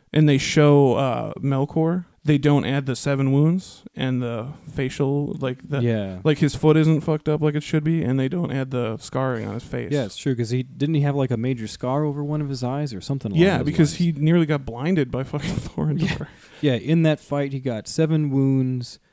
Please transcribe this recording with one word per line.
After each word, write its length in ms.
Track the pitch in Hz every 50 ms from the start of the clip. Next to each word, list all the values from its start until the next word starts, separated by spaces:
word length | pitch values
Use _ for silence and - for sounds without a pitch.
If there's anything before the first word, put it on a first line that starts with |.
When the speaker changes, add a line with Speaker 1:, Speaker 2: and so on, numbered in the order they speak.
| _ _
Speaker 1:
and 160 | - 151 156 147
they 100 | 139 135
show, 560 | 135 - - 156 147 147 147 143 139 131 113
uh, 380 | 110 139 131 113 120 110 104 -
Melkor. 720 | - - 143 135 135 143 - - 165 160 165 170 180 175 _ _ _ -
They 140 | 147 151 139
don't 260 | 143 147 147 139 -
add 200 | 104 135 143 135 135
the 80 | 123
seven 360 | - - 143 139 135 135 135
wounds 520 | 135 139 151 160 175 190 - - - - - - -
and 260 | - 131 131 127 123 123
the 240 | 117 117 113 113 139 147 - - - -
facial, 640 | - 135 127 - - 143 135 143 143 143 - - -
like, 280 | 139 127 127 - - -
the, 120 | 143 135
Speaker 2:
Yeah. 380 | 120 120 113 107 101 95 92 92 92
Speaker 1:
like, 160 | 156 151 -
his 160 | 165 143 -
foot 220 | - - 156 156 156
isn't 240 | 156 160 160 143
fucked 280 | - 170 151 151 - 156
up 120 | 151 156
like 120 | 151 151 147
it 100 | 151 -
should 200 | - - 156 147
be, 180 | 160 165 165 165
and 160 | 120 131 135
they 80 | 131 135
don't 240 | 160 175 170 -
add 200 | 123 139 131 131
the 260 | 131 123 120 113 110 -
scarring 480 | - - - 131 131 131 123 113 107 104
on 60 | 104
his 100 | 120 -
face. 280 | - - 123 117 87
Speaker 2:
Yeah, 140 | 143 143 120
it's 120 | 98 - -
true, 180 | - 143 127
'cause 140 | 113 120 107
he, 140 | 123 127 123
didn't 320 | - - - 143 151 160
he 60 | 147
have, 140 | 143 143 139
like, 160 | 143 135 -
a 60 | 131 110
major 300 | 117 131 135 117 110 104
scar 360 | - - - 123 131 147 151
over 180 | 147 139 147 143
one 180 | 143 151 151
of 80 | 147 139
his 140 | 135 123 127
eyes 280 | 123 135 147 151 139
or 100 | 113 90
something 300 | - - 139 135 - 107
along 100 | 98 160 175
Speaker 1:
Yeah, 140 | 196 175 -
Speaker 2:
those 60 | -
Speaker 1:
because 260 | 147 170 160 160 147 - -
Speaker 2:
lines? 160 | 175 170 156 139
Speaker 1:
he 40 | 151
nearly 240 | 156 170 175 165 147
got 180 | 151 143 131
blinded 460 | 127 113 120 135 165 190 160 135 123
by 120 | 123 123 131
fucking 260 | - - 143 143 180
<laughs> 60 | 175
Thorondor. 640 | - - - - - 151 156 143 - 160 - - -
Speaker 2:
Yeah. 40 | - - - - - - - -
Yeah, 120 | - 143 123
in 280 | 110 - 139 165 170 160
that 160 | 156 151 -
fight, 340 | - - 143 143 143 139 139
he 60 | 131
got 280 | 127 131 117 107 - -
seven 440 | - - 160 151 160 156 151 143
wounds, 680 | 131 135 135 135 135 135 131 127 127 123 123 - - - _ _